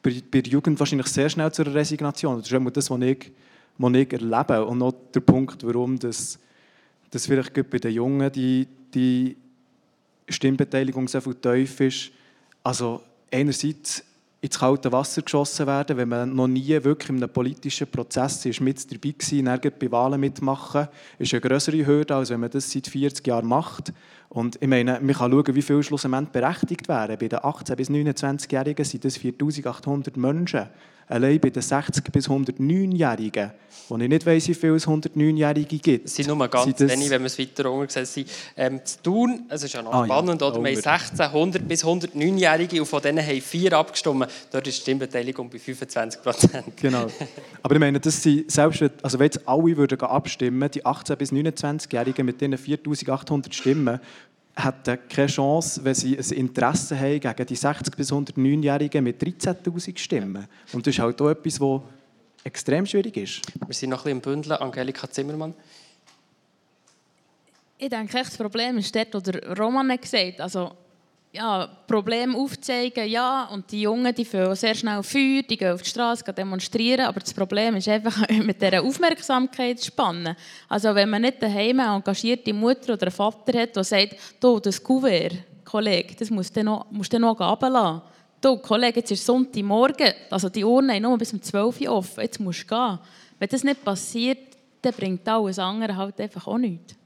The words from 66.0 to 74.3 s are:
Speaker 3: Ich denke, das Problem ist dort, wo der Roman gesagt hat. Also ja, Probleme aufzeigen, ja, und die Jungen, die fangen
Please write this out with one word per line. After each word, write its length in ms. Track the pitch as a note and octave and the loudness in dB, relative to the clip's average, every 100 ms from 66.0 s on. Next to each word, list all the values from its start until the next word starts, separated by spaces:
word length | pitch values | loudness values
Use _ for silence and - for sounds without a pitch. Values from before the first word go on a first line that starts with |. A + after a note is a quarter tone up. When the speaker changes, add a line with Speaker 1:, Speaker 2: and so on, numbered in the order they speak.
| _ _ _ _ _ _ _ _ _ _ _ _ _ _ _ _ _ _ | _ _ _ _ _ _ _ _ _ _ _ _ _ _ _ _ _ _
Speaker 3:
Ich 120 | C4+ | -6
denke, 280 | A3+ G#3 B3 | -6 -4 -4
das 200 | C4 - | -4 -6
Problem 400 | G#3+ A3+ A#3+ A#3+ | -4 -2 -2 -2
ist 180 | G3 A3 | -2 -2
dort, 180 | A3 | -2
wo 60 | G#3+ | -4
der 380 | F#3+ F3+ - F#3 | -4 -6 -6 -2
Roman 320 | A3 C4 C4 B3 | 0 2 2 0
gesagt 380 | - A#3 F3+ F3+ | 0 0 0 -4
hat. 40 | |
Also 320 | F3 F#3+ F3 - _ _ _ _ _ F#3+ | -6 -4 -6 -8 _ _ _ _ _ -6
ja, 320 | A3+ F#3+ E3+ - - | -2 -2 -4 -10 0
Probleme 520 | A3 G3 A#3 B3 B3 | 0 2 -2 0 -2
aufzeigen, 720 | C4+ - - B3 B3 B3 G#3+ | -4 -6 -4 -2 -2 -2 -2
ja, 380 | A3+ B3+ C4+ A3 | 0 0 0 -4
und 240 | G3+ - | -10 -8
die 100 | G#3 | -2
Jungen, 340 | G#3 A#3 B3 A#3+ | 0 2 0 0
die 80 | |
fangen 320 | A3+ | -2